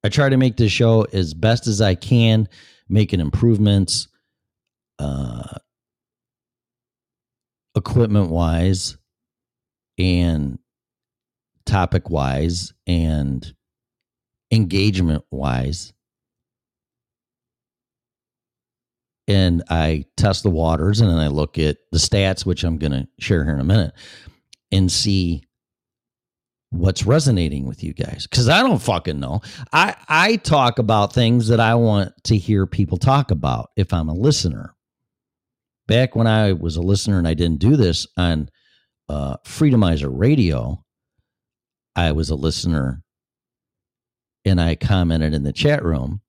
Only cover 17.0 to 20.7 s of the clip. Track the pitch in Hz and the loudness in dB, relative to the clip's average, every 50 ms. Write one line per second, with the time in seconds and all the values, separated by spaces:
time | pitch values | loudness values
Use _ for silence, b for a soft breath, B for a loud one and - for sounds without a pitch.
17 | _ _ _ _ _ _ _ _ _ _ _ _ _ _ _ _ _ _ _ _ | _ _ _ _ _ _ _ _ _ _ _ _ _ _ _ _ _ _ _ _
18 | _ _ _ _ _ _ _ _ _ _ _ _ _ _ _ _ _ _ _ _ | _ _ _ _ _ _ _ _ _ _ _ _ _ _ _ _ _ _ _ _
19 | _ _ _ _ _ - 101 98 95 87 85 85 - - 82 82 78 80 80 76 | _ _ _ _ _ 0 2 2 4 2 2 0 -2 -2 -2 0 0 0 -2 -2
20 | 69 _ _ - - 101 95 - - 104 82 78 82 80 | -6 _ _ 0 0 0 0 0 -2 -2 0 0 0 0